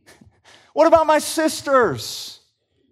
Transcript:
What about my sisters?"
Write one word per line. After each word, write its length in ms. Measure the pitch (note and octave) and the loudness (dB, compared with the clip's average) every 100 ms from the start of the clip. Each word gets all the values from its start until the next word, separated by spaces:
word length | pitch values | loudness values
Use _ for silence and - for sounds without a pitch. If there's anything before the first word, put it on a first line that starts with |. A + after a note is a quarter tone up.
| _ _ _ _ _ - _ | _ _ _ _ _ -20 _
What 120 | - D#4+ | 0 4
about 220 | D#4+ D#4 | 4 4
my 120 | D4+ | 0
sisters?" 1200 | - - D#4 - - C4+ G#3+ B2+ - - - - _ _ _ _ _ | 0 -2 -2 -4 -2 0 2 -2 -10 -14 -16 -20 _ _ _ _ _